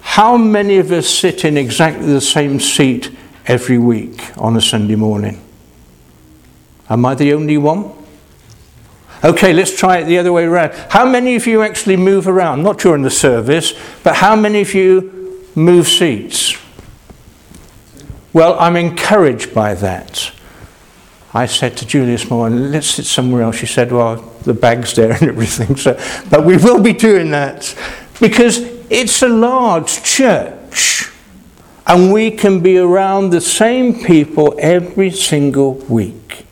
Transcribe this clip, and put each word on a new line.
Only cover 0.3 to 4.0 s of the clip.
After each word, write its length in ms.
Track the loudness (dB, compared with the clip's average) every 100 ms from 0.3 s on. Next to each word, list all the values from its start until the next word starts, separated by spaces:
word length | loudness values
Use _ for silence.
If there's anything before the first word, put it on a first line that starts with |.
| 4
many 400 | 2 2 2 2
of 140 | 2
us 160 | -2 -2
sit 360 | -2 -2 -2
in 140 | -2 -2
exactly 480 | -4 -2 -2 -2 -2
the 140 | 0
same 400 | 0 -2 0 -2
seat 500 | -2 0 0 0 -6 -18 -20 -18 -2
every 300 | -2 0 2
week 560 | 2 0